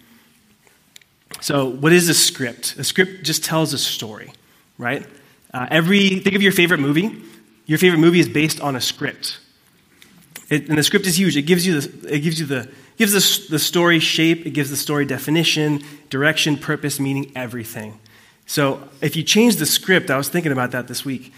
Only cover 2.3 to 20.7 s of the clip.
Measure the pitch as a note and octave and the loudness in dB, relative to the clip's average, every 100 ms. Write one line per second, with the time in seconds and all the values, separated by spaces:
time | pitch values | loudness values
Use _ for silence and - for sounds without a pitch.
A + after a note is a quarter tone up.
2.3 | - B2 - - - C3+ - F#3+ - D3+ | -2 -8 -8 -10 -8 -4 -2 -2 -2 -6
3.3 | D#3 - D#3+ D#3 C3 - - A2 G#2 - | -4 -2 -2 0 -2 -4 -6 -10 -14 -20
4.3 | - _ _ _ - A#2+ C#3 G#3 - _ | -20 _ _ _ -8 -4 -4 -8 -20 _
5.3 | _ _ B2 B2+ D#3 E3 G3+ G3 F#3+ G3 | _ _ -10 -2 0 2 4 4 2 0
6.3 | G3 G3 F3+ E3+ E3+ C#3 D3 G#3 - - | 2 2 4 2 2 2 2 0 -4 -18
7.3 | - _ _ - D#3 F#3 E3 E3 F3 C3 | -20 _ _ -4 2 4 6 6 6 2
8.3 | D3 D#3 - C#3+ B2+ - - C#3 - - | 0 -2 -2 -4 -4 -6 -6 -8 -8 -12
9.3 | - _ _ _ _ _ _ - - _ | -14 _ _ _ _ _ _ -20 -20 _
10.3 | - - D3+ - D3+ C#3+ G#3 F#3 E3 F#3+ | -14 -4 -4 0 0 2 0 0 2 2
11.3 | C#3+ D3 F3+ F#3 D3+ C3 - - D3 D#3+ | 0 2 2 2 0 -4 -10 -6 -2 -2
12.3 | D#3+ C#3+ C3+ A2 - - - A3 G3+ F#3 | -4 -4 -6 -8 -16 -8 0 2 4 2
13.3 | - - D3+ - F3 E3+ E3 D#3+ - D#3+ | 0 -2 -4 0 2 4 4 2 2 2
14.3 | E3 D#3 C#3 C#3 C#3 - D3 C#3 B2+ D3 | 0 -2 -4 -4 -4 -4 -2 -2 -4 -2
15.3 | D#3+ D#3 D#3 D3+ C#3+ - - - C3+ D3 | 0 2 0 0 -2 -6 -20 -8 0 2
16.3 | D3+ D#3+ C#3+ - D3 D3 C#3 C#3 C#3 C#3 | 2 0 -2 -4 -4 -4 -4 -4 -4 -6
17.3 | B2+ B2 A#2+ A2+ A#2 G#2+ A2 _ _ _ | -10 -10 -10 -12 -12 -14 -16 _ _ _
18.3 | _ - - C#3 - - - D3+ E3 C#3+ | _ -6 0 0 -2 -10 -6 -4 -2 2
19.3 | G#3 A#3+ E3+ D3 - - F3+ - C3+ C#3 | 4 4 4 0 0 2 2 2 -2 -2
20.3 | F3 E3 B2+ B2 | -2 -2 -2 -2